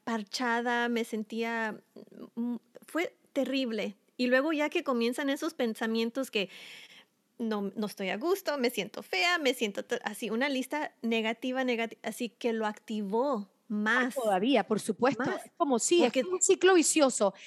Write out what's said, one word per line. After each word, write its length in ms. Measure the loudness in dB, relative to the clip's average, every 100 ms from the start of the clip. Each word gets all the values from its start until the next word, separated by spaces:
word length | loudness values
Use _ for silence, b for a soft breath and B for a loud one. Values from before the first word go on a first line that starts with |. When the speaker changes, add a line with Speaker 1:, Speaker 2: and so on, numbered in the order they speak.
Speaker 1:
parchada, 840 | -6 -6 -4 -4 -2 0 0 0 0
me 160 | 0
sentía, 720 | -2 -6 -6 -6 -4 -4 -4 -6 _ -20 -20 -18 -12
mm, 220 | -6 -6 -6 -10 -20 -6
fue 280 | -4 -4 -8 _
terrible. 640 | -2 0 0 -2 -2 -4 -8 _ -2
Y 100 | 4
luego 260 | 4 4
ya 180 | 0 0
que 120 | 0
comienzan 460 | 0 0 0 0 -2
esos 240 | -2 -2
pensamientos 760 | -2 -2 -2 -2 0 -2 -2 -2
que 180 | -2 -4 B B B B B _ _ _ -8
no, 320 | -4 -2 -2 -4
no 100 | -6
estoy 220 | -4 -4
a 80 | -2
gusto, 420 | 0 0 -2 0
me 120 | 0
siento 320 | 0 -6 -8
fea, 340 | -4 0 2 2
me 160 | 2
siento 300 | 0 -2 -4
t-, 160 | -4 -4
así, 260 | -4 -6 -4
una 180 | -2 0
lista 440 | -2 -4 -4 -6 -6
negativa, 600 | -2 0 -2 -4 -4 -2
negati-, 360 | 0 0 -4 -6
así 280 | -10 -6 -8
que 220 | -4 -2
lo 140 | 0 -2
activó 840 | -6 -6 -6 -2 0 0 -2 -6 _ -6
más. 460 | -2 2 2 0 0
Speaker 2:
Todavía, 500 | 0 2 4 2 2
por 140 | 0
supuesto. 420 | -2 0 0 2
Speaker 1:
Más. 200 | -2 -4
Speaker 2:
Es 80 | -8 -2
como, 220 | 2 2
sí, 200 | 4 4
es 60 | 4
Speaker 1:
Porque 160 | 2
Speaker 2:
como 120 | 0 2
un 60 |
ciclo 320 | 2 6 6
vicioso. 600 | 6 6 4 4 4 0 B